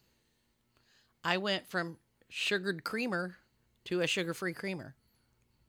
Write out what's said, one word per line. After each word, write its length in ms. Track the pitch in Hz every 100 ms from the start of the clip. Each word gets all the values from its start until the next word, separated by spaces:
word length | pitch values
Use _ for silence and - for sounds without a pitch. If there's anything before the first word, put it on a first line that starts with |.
| _ _ _ _ _ _ _ _ _ _ _ _
I 140 | 170 185
went 300 | 202 190 -
from 300 | 185 170 160 _ _ _
sugared 540 | - - 202 190 165
creamer 540 | - 220 240 175 180 - _ _ _ _
to 160 | - 180
a 60 | 165
sugar-free 460 | 196 170 160 185
creamer. 420 | 160 196 180 - - _ _ _ _ _ _